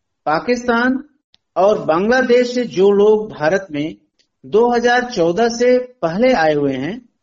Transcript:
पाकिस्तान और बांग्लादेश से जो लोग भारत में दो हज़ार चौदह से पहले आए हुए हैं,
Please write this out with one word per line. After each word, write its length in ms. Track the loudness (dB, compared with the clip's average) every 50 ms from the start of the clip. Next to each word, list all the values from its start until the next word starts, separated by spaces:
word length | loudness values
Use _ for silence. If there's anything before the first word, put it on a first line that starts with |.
| _ _ _ _ _
पाकिस्तान 760 | -4 -4 -2 -2 -2 -4 -2 -2 -2 -2 0 0 0 -2 -4 -6 _ _ _ _ _ _ _ _ _ -2
और 280 | 0 2 2 2 0 0
बांग्लादेश 680 | -2 -2 0 0 0 0 2 2 2 2 2 2 0 -2
से 100 | -4 -6
जो 260 | -4 -2 2 2 4
लोग 420 | 4 4 4 4 4 2 0 -4 -8
भारत 340 | -4 -2 0 0 -2 -4 -6
में 260 | -8 -8 -8 -8 -10 -14 _ _ _ _ _ _ _ _ -10
दो 280 | -4 0 0 2 2 0
हज़ार 360 | 0 0 0 0 0 -2 -2
चौदह 380 | -2 -2 -2 0 0 0 -2 -2
से 300 | 0 0 2 2 2 2
पहले 540 | 0 -4 -8 _ -6 -4 -2 0 0 2 2
आए 220 | 2 2 0 0
हुए 180 | 0 0 -2 -2
हैं, 360 | -4 -6 -8 -8 -10 -14 _ _ _